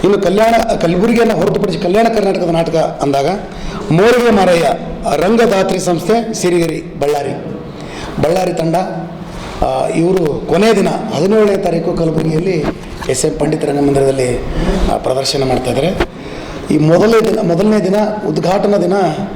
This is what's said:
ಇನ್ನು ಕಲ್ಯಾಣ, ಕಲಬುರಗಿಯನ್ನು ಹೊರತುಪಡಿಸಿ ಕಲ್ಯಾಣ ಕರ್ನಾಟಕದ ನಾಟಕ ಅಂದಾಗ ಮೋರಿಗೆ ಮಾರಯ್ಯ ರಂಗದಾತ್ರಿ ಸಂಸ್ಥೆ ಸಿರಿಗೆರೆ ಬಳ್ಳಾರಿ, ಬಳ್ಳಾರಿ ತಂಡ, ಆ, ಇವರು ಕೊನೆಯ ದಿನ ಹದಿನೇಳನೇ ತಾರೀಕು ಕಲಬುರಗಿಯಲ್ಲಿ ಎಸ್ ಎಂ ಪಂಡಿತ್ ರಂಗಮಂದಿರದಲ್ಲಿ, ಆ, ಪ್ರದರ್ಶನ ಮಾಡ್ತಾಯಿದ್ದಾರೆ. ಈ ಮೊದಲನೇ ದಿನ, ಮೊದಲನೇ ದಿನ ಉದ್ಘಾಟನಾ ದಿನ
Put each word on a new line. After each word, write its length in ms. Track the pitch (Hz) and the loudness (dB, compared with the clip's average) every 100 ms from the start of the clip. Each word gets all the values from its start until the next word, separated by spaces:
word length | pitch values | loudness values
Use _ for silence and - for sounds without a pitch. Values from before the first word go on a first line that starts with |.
ಇನ್ನು 180 | 262 202 | 2 2
ಕಲ್ಯಾಣ, 520 | 196 196 226 233 - 208 | 2 4 4 2 0 0
ಕಲಬುರಗಿಯನ್ನು 600 | 170 180 220 233 226 196 | 0 2 2 2 2 2
ಹೊರತುಪಡಿಸಿ 420 | 180 196 196 165 | 0 0 -2 -2
ಕಲ್ಯಾಣ 300 | 180 196 233 220 | 0 2 2 2
ಕರ್ನಾಟಕದ 340 | 196 190 175 | 0 0 0
ನಾಟಕ 260 | 165 160 160 | 0 0 0
ಅಂದಾಗ 520 | 151 - 143 139 139 196 - - - - - | -2 -2 -2 0 0 -2 -6 -10 -8 -8 0
ಮೋರಿಗೆ 400 | 156 214 240 233 | 4 4 4 4
ಮಾರಯ್ಯ 420 | 208 185 175 147 - - - - - | 4 4 4 2 -2 -6 -6 -4 0
ರಂಗದಾತ್ರಿ 640 | 185 226 226 190 185 185 | 2 4 4 2 0 -2
ಸಂಸ್ಥೆ 540 | 175 170 - 226 226 | -2 -2 0 0 0
ಸಿರಿಗೆರೆ 640 | 226 180 175 165 156 - - | -2 0 2 0 -4 -8 -4
ಬಳ್ಳಾರಿ, 300 | 143 147 135 - - - - - - - - - | -2 -2 -4 -8 -10 -12 -12 -14 -12 -12 -10 -2
ಬಳ್ಳಾರಿ 320 | 143 180 180 | 0 2 0
ತಂಡ, 220 | 165 165 165 185 - - - - - - - | -2 0 0 -2 -6 -10 -12 -12 -12 -12 -4
ಆ, 240 | 127 131 - | -2 0 0
ಇವರು 600 | 160 165 190 160 - - | 0 2 2 0 -2 -2
ಕೊನೆಯ 260 | 156 214 | 2 4
ದಿನ 140 | 202 170 | 4 2
ಹದಿನೇಳನೇ 680 | 156 107 120 180 214 208 190 | -2 -4 -2 2 4 2 2
ತಾರೀಕು 360 | 180 165 165 | 0 -2 -2
ಕಲಬುರಗಿಯಲ್ಲಿ 720 | 165 160 156 160 156 190 170 143 - - - - | -2 0 0 0 0 0 -2 -2 -6 -10 -12 -4
ಎಸ್ 160 | 131 156 | 0 0
ಎಂ 140 | 147 | 0
ಪಂಡಿತ್ 260 | 151 156 147 | -2 0 0
ರಂಗಮಂದಿರದಲ್ಲಿ, 720 | 143 143 139 135 135 123 123 - - - 104 - | 2 2 4 2 2 0 -2 -4 -2 0 2 0
ಆ, 60 | 110 | 0
ಪ್ರದರ್ಶನ 460 | 120 127 135 143 | -2 -2 -2 -2
ಮಾಡ್ತಾಯಿದ್ದಾರೆ. 640 | 131 123 127 120 151 202 - - - - - - - | 0 0 0 0 0 0 -4 -6 -14 -12 -12 -12 -2
ಈ 40 | 156 | 2
ಮೊದಲನೇ 520 | 151 170 208 226 220 | 4 4 6 4 2
ದಿನ, 100 | - | 0
ಮೊದಲನೇ 400 | 180 170 208 214 | 0 2 2 2
ದಿನ 160 | 185 196 208 - - | 2 0 0 -2 -4
ಉದ್ಘಾಟನಾ 500 | 156 165 196 202 202 | -2 0 0 2 2
ದಿನ 160 | 175 196 180 151 - | 2 2 0 -2 -6